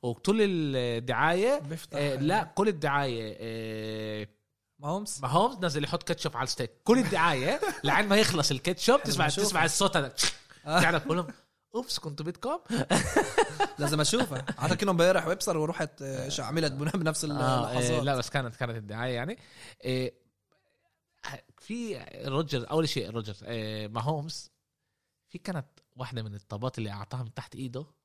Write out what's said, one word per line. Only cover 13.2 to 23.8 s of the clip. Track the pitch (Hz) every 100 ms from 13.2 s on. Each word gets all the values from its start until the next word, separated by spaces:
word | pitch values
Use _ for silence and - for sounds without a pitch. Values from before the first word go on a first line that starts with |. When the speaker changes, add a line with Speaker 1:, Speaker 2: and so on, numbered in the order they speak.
| - - - - - -
Speaker 2:
لازم | 143 151
أشوفها. | 151 226 240 131 135 -
حتى | 147 170
كنا | 202
امبارح | 180 175 185 151
ويبصر | 196 - 165
ورحت، | 151 170 156 -
آه، | 139 131
إيش | 131 139
عملت | 117 156 156
بن-، | 135 147 196
بنفس | 160 151
Speaker 1:
آه، | 151 143 127 131 123
إيه، | 123
Speaker 2:
اللحظات. | 123 120
Speaker 1:
لا، | 127 135
بس | 117
كانت، | 139 123 113
كانت | 123 113
الدعاية | 104 107 127
يعني. | 123 131 214 - - - -
إيه، | - 127 127 - _ _ _ _ _ _ _ _ _ _ - 135 _ _
في | - 226 233 196 - -
روجرز، | 143 135 160 139
أول | 117 156 156
شيء | - 98
روجرز، | 113 107 98
إيه، | - 117 107 107